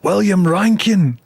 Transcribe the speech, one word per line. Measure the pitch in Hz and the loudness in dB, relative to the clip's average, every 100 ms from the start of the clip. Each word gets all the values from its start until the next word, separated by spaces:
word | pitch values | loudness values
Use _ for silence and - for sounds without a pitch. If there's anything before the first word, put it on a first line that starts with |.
William | 143 202 208 185 170 | -2 0 0 0 0
Rankin! | 175 220 220 220 208 147 120 | 0 0 0 0 0 0 -4